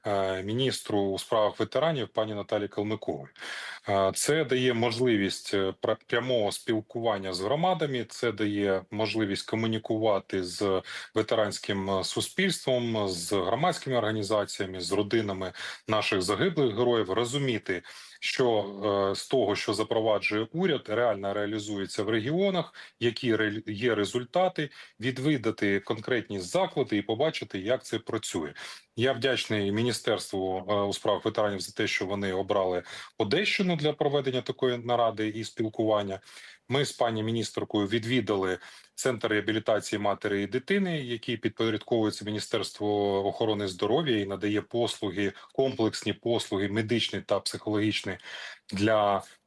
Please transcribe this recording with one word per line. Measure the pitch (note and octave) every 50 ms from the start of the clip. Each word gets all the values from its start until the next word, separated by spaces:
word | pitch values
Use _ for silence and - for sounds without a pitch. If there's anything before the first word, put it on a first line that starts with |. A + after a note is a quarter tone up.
| -
е, | G#2+ G2+ G2 F#2+ F#2+ F#2+ F#2
міністру | F#2 G2+ A2 B2 C3+ C3 - - - - G#2+ G2+
у | G2+ G2 F#2+ F2+
справах | - - A#2+ A2 G#2+ G#2 - -
ветеранів | A2 G#2 - C3 C#3+ E3 D#3+ C3+ A2 -
пані | _ A2+ A2 G#2+ G#2+
Наталі | G2+ G2 - A2 G#2 G#2 G2
Калмиковій. | - - G#2 G#2+ A2 A2 - - D#2 C#2 C#2 - _ - - - - - - - - - _ -
Е, | G2+ G2 F#2+ F#2+ F#2
це | - - - D3 D#3+ D#3
дає | B2 C3 B2+ B2+ B2+ A#2+
можливість, | A#2 A#2 A#2+ A2+ A2+ B2+ B2 A2+ G2+ G2 F#2+ - - - - -
е, | G2 F#2+ F#2+ F#2 _
пра-, | - G#2+ G#2+ - -
прямого | - - A#2+ B2 C3 B2+ A#2 G#2+ G2+
спілкування | F2+ - - - A2+ A2 G#2+ _ - B2 A#2 A#2 G#2 G2 F#2+ F#2+
з | F#2 F2+
громадами, | F#2+ G#2+ C3+ D#3 F3 F#3 F#3 E3 E3 C#3+ C3+ B2 A2+
це | - - - - A#2
дає | G#2+ G2+ A2 G#2 G#2 G2+ G2+ G2 F#2+ F#2+ F#2 _
можливість | - G#2 A2 G#2 G2 A2+ A2 G2 G2 - - -
комунікувати | - A2 A2 A2+ A2+ G#2+ - - A2+ G#2+ A2 A2 G2+ G2 - _ - F#2+ F2+
з | F2 E2+ - G#2 G2 F#2+ F#2 - - - - - - _
ветеранським, | A2 A2 - A#2+ A2 G#2+ G#2 F#2+ - - - G#2 G2 F#2+ G2
е, | G2 F#2+ F2+
суспільством, | - - A#2 G#2+ - - - F#3+ G3 E3 - - C#3 B2+ B2 A#2+ A#2 A2+ A2 G2+ F#2+
з | F#2 F2 E2+ F2
громадськими | G#2 G2 F2 F#2 G#2 C3 D#3 F3+ D#3+ - - C#3 B2+
організаціями, | A#2+ G#2+ G#2+ A2 A2 G2+ F#2+ A2 G#2 G2+ F#2+ - - G2+ F#2 F#2 F#2
з | F2 E2
родинами | G2 G2 G#2 G2+ A2+ A#2 G#2+ G2+ F#2+ F#2 F#2 F#2 - - - - - - _ -
наших | A2 G#2+ G2+ - A2 F#2+
загиблих | F2+ F#2+ G#2 F#2+ D3+ G3 E3 D#3 C#3 A#2+ G2+
героїв, | A2 B2 A#2+ A#2+ A2+ G#2 F2+
розуміти, | F#2+ A2 A#2+ A#2 A#2+ C#3+ C#3 C3 A#2 G2+ - - F#2 F2 - - - - - - - -
що, | - - - - C3 A#2+ A2+ G#2 G2 G2 G2+ G2+ G2+ G#2+ G2+ G2+ G2 G2
е, | G2
з | - - -
того, | - C3 A2 G2 G2+
що | - - - G#2+
запроваджує | G2+ G#2+ - A#2 A2+ A2 A2+ G#2+ G2 - - G#2+ G#2+ A2 -
уряд, | - E3 F#3+ F#3 D3+ A#2 - -
реально | G#2 A2+ A#2+ A#2+ G#2 G2 G2 G2 G2+
реалізується | G#2 G#2 G#2 A2 A2 G2 G#2 G#2 G2 G2 F2+ - -
в | G2+ G2+
регіонах, | A2+ A2+ G#2+ C3+ D#3 F3+ G3 G3+ F#3 F3 D#3 - _ - - - _ _
які | A#2 A#2+ A2 - - A#2 A2
ре-, | G#2+ A2 G#2 G2+ A2 -
є | A2 G#2+ G2 A#2+ B2 A2
результати, | G2+ G2+ F#2+ - B2 B2 - - F3 F#3 F3+ F3+ - D3+ C#3+ - - - - _ _
відвідати | G#2 B2+ B2+ B2 B2+ D3+ D3+ C3 A2+ A2+ G#2+ - G#2+ G2+ G2 G2
конкретні | - - A#2+ A2 G#2+ - B2+ A#2 - - G#2 G2
заклади | F2+ F2 - F3 F#3+ E3+ - D3+ C3 - A2
і | G#2
побачити, | G2 - A2+ A2+ D3 D#3+ D3+ - A2+ - - G2
як | F#2 G#2+ B2+ B2+ -
це | - - A2
працює. | - - - G#2+ - - - F2+ D#2 D2 - - - - - - _ _ _
Я | - A#2 C3
вдячний | C3 A#2 C3 C3+ B2 - - - A2+ G#2 G2+ G2+
міністерству, | G2+ A2 A#2 B2 A2+ - - B2+ A2 F#2 - - - G2 F#2 F#2+ F#2 F#2 F#2 G2
е, | G#2
у | G2+ G2+ G2+
справах | F#2+ - - A2 G2+ F2+ -
ветеранів | A2 G#2+ - G#2+ G#2 G2+ F#2+
за | F2+ -
те, | - - A2
що | G2 - - G#2
вони | F#2 G2+ G2+ G2+ G2
обрали | F#2 F#2 G2 F#2+ G#2 G2+ F#2 F#2 F2+ F2+ F2 - - - - - _ -
Одещину | A2 G2+ B2+ E3+ G#3 - - - G3 F3+ F3
для | D3+ D3 D3+
проведення | D3 - D#3 C#3+ C#3 D3 C3+ C3 B2+ B2+
такої | A#2 - C3 - C3 B2+ B2 A#2+
наради | A#2 A#2+ A#2+ A#2 A#2 A2+ G#2 G2+ G#2+ A2
і | G#2+ A2 A2
спілкування. | - - - A2+ A2 - - A2+ A2 A2 G#2 G2+ G2 F#2+ F#2+ _ - - - - - - _ _ -
Ми | A#2+ C#3 C#3+
з | -
пані | - - B2+ A#2 A2+ A2
міністеркою | G#2+ A2+ A#2 A#2 G#2+ - - - G#2 - - G#2+ G2+
відвідали | F#2+ A2 A#2 G#2+ A2+ B2+ B2+ G#2 F#2+ G#2+ G2 F#2+ F#2 F2+ - - - - - - _ _
центр | - - C3 B2 G#2+ - A2
реабілітації | G#2+ G#2 F#2+ G#2 A2 A2 - - A2 G#2 - - - G2+
матері | G#2 G#2 G2 - - G#2 G2+ G2
і | G2+
дитини, | F#2+ G2+ B2+ - - G3 G3+ G3 F3+ E3 D3+
який | C3+ A#2+ A#2 A2+ - - A#2+
підпорядковується | A2 - A2 - - A#2 A2+ A2 G#2 - - B2 A#2 A2 G#2+ - - G#2
Міністерству | G#2 G#2+ G#2 - - - G#2+ F#2+ - - - G#2 G#2 G#2 G#2 G2+ G2+ G2 G2 G2
охорони | G2 F#2+ - A#2 A2 G#2+ G2+ G#2 F#2+
здоров'я | F#2 F2 G#2+ G#2 A#2 D#3 E3+ C#3+ A#2 G#2
і | G2
надає | G2 G2 F#2 G2+ G#2 G#2 G#2
послуги, | G2 _ - A#2+ A#2 G#2+ - - - G2+ E2+ G2+ G2+ G2 - - - -
комплексні | _ - C3+ C3+ A#2+ - A2+ G#2+ - - - A2
послуги | G2 - - A#2+ A#2+ G#2 - - G#2+ F#2+ G2+ G2+
медичні | G2+ A2+ A2 G#2+ A#2+ A2+ - - - G2
та | F2+ - G#2 G2
психологічні | - - - - - G#2+ G#2+ G#2 G#2+ G#2+ G2 - - G2+ F#2 - - - - - - - - - _ -
для | - F#2+ G#2 A2+ A2 G#2+ G#2 G2+ G2 F#2+ - - - _ _